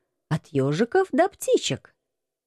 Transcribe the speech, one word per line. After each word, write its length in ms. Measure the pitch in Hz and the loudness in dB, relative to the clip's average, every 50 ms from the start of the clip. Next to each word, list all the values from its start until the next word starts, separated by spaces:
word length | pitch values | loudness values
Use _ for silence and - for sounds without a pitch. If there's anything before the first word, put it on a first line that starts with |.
| _ _ _ _ _ - | _ _ _ _ _ -6
от 200 | 151 156 - _ | -6 -6 -4 _
ежиков 600 | - 139 131 139 147 165 240 233 - 381 381 - - | -2 0 0 0 0 0 -2 0 0 0 0 0 0
до 160 | 254 349 403 | 0 0 0
птичек. 640 | - - - - 494 - - - 135 - - - _ _ _ _ _ _ _ _ _ _ _ | -2 -6 -2 0 0 0 0 -2 -6 -8 -10 -14 _ _ _ _ _ _ _ _ _ _ _